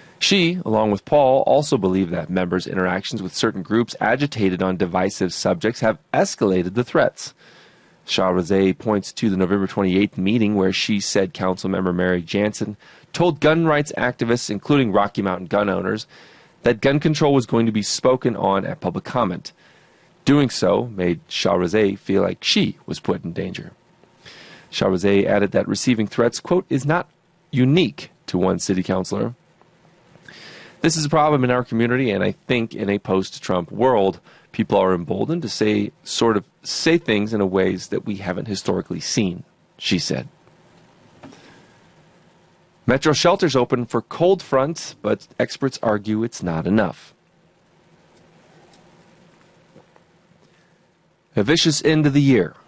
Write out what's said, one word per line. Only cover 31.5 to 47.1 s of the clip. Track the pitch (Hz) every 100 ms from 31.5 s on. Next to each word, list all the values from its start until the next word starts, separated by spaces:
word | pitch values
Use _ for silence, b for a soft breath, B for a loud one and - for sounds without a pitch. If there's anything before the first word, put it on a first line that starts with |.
our | 123 120
community, | 113 117 127 123
and | 98
I | 98
think | - - 123 113
in | - 101
a | 101
post-Trump | - 95 92 - - 92 82
world, | 101 131 113 95 87 b b b
people | - 104 101
are | 92
emboldened | 87 85 95 117 170
to | 123
say, | - 107 104 104 -
sort | - - 117 104
of, | - _
say | - - 160 170
things | 131 104 107
in | 110
a | 95
ways | 95 92 92 -
that | 104 113
we | 95
haven't | 92 92 107
historically | 98 - 92 - 87
seen," | - - 95 87 - _ _ _
she | - 90
said. | - 65 - - _ _ _ _ _ _ _ _ - B B B B B B _ _ _ _ _ _ _ _ _ -
Metro | 135 156
shelters | 139 175 196 170 127
open | 123 123 117
for | 117
cold | - - 175 190
front, | - 131 143 170 - -
but | 127 110 - -
experts | 120 - 135 -
argue | 113 107 107 107
it's | 120 -
not | 90 82 87
enough. | 110 90 - -